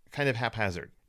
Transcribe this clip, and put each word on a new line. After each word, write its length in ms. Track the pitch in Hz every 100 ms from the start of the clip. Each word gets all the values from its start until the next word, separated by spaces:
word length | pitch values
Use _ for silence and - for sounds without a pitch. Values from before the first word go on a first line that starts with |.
| -
kind 160 | - 143
of 80 | 117
haphazard. 540 | 120 117 101 87 - -